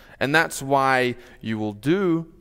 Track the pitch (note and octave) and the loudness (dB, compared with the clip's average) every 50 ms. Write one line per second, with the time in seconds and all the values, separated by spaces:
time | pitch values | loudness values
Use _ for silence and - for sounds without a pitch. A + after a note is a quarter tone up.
0 | - - - - B2+ C3 D3 D#3+ E3+ D#3+ - - C#3 C3+ C#3 C3+ C3+ C3+ C3 B2+ | -20 -20 -6 -4 -2 2 2 2 2 0 -2 -8 -4 0 0 2 2 2 2 2
1 | B2+ B2 A#2+ - - - - - - A2 A2 G#2+ G#2+ G#2+ G2+ G#2 G#2+ C#3 E3+ G3+ | 2 0 -2 -6 -10 -20 -20 -12 -8 -6 -4 -4 -4 -6 -6 -4 -2 0 0 2
2 | G3+ F3+ E3 E3 E3 - - - | 2 2 0 0 -2 -6 -14 -12